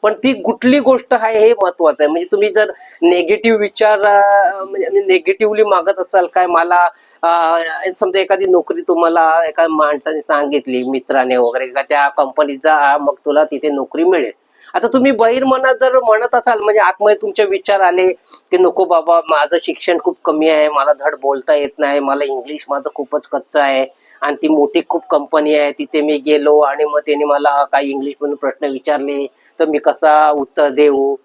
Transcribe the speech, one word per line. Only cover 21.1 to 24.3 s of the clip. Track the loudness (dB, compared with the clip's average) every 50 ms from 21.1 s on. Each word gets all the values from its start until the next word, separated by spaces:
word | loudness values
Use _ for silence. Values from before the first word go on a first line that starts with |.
| -4 -2 -2
बोलता | -2 -2 -2 0 0 0
येत | 0 0 -4 -4 -4
नाही, | -2 0 0 -2
मला | -2 -2 -2 -2 -2
इंग्लिश | -4 -4 -8 -8 -10 -14 -14 -8 -8
माझं | -8 -6 -6 -8 -8
खूपच | -8 -10 -6 -6 -6 -6
कच्चं | -6 -8 -8 -8 _ -2 0
आहे, | 0 2 0 0 -2 -4 -6 _ _ _ _ _ -6
आणि | -6